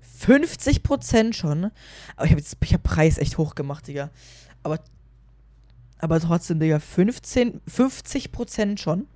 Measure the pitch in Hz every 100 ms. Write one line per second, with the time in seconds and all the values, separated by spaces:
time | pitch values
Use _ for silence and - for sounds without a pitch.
0 | - - - 269 330 - - - - 277
1 | - 233 220 220 160 147 190 - - -
2 | - - 160 156 147 - - 165 - -
3 | 160 147 143 - 151 - 139 139 - 143
4 | 143 - - - - - 151 156 - -
5 | - _ _ _ _ _ _ - - -
6 | 160 160 165 170 - 165 160 151 - -
7 | 196 254 - - 240 - - - 262 -
8 | - 277 - - 240 - 202 202 - 170
9 | 277